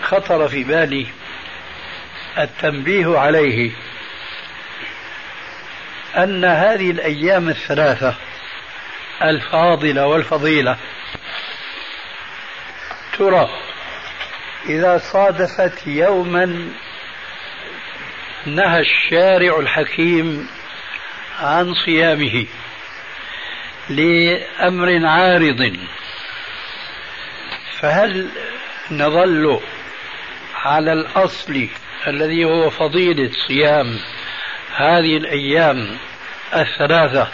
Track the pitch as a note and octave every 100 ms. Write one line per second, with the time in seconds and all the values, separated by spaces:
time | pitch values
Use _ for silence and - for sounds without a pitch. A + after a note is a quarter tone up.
0 | - G3 G3 E3+ D3+ C#3 B2+ D#3+ D#3+ C#3
1 | A#2+ - - - - - - - - -
2 | - - - - D3 - D#3 C#3+ C3+ G3
3 | E3 D#3+ C#3 D#3 D3 A#2 A#2+ A2+ - -
4 | - - - - - - - - - -
5 | - - - - - - - - - -
6 | - - F#3+ F#3+ F3+ D#3+ F#3+ A3 F#3 E3+
7 | D#3 D3 E3 F#3+ E3+ D3+ - C#3+ D3+ A#2+
8 | C3 A#2+ - - - - - - - -
9 | - - E3 D#3 A2+ D#3+ E3+ D#3+ D3+ C#3
10 | C#3 D#3+ D3+ D#3 D3+ D3+ B2+ B2 - -
11 | - - - - - - - - - -
12 | - - - - - - - - - -
13 | - - G3 F#3 B2+ - - - - -
14 | - - - - - - D3+ D#3 F3+ F3
15 | - G3 G3 F3 F3+ - F#3 F3+ - D3
16 | F3 F#3+ F3+ F3 F#3 E3+ E3+ - - -
17 | - - - - - - - - - -
18 | - - - - D3 D3+ G3 E3 D3 -
19 | - E3 F#3+ F#3 F3+ D#3+ C#3+ - D3+ -
20 | E3 E3+ E3 D3 C3 - - - - -
21 | - - - - C#3+ D#3+ F3+ F3 - D#3+
22 | E3 D3+ D3 C3 G#2+ - - - - -
23 | - - - - - - - - - C#3
24 | D#3+ E3+ E3+ F3+ - - F#3 F3+ F3 F3
25 | D#3+ D#3+ F#3 F3+ D#3+ B2 B2+ F2 - -
26 | - - - - - - - - - -
27 | - - - - - - - - D3+ D#3+
28 | G#3+ F#3 F#3+ - - - - - - D3+
29 | D3 D#3 F#3 D#3+ D#3 A#2+ - - - -
30 | - - - - - - C#3 D3+ D#3+ D#3+
31 | D#3 - F#3+ - - C#3 A#2 - - -
32 | - C#3+ D#3 E3 E3 E3 D#3+ - D#3 E3
33 | F3+ D#3 B2+ - - C3+ D3 D3 B2 A2+
34 | - - - - - - - - D3 E3+
35 | D#3+ D#3 D#3 C#3+ C#3 D3+ D#3+ C3 G#2+ A#2
36 | - - - - - - D3 - D3 E3
37 | D3+ C3 A2+